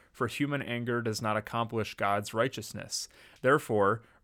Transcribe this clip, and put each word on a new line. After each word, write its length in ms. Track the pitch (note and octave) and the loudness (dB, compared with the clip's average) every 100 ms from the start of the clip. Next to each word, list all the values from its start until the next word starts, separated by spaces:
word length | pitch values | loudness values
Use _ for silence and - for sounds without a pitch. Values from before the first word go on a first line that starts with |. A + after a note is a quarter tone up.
| _ | _
for 160 | - A#2+ | -4 -4
human 360 | - C#3+ C#3+ | 0 0 0
anger 400 | A#2 A#2+ A#2+ A#2+ | -2 -4 0 0
does 180 | A2+ G#2 | 0 -2
not 160 | A2+ G#2+ | 0 0
accomplish 580 | - A#2 A#2 A2+ G2+ | -2 -2 -2 -2 -4
God's 380 | - G2+ G2+ G#2 | -2 0 0 0
righteousness. 760 | A2 C3 - - G#2+ - - - - - - | 0 0 -2 -10 -10 -8 -8 -8 -16 -20 -2
Therefore, 600 | B2+ D3 - G#2+ G2 A2 - _ | 2 4 4 4 4 2 -4 _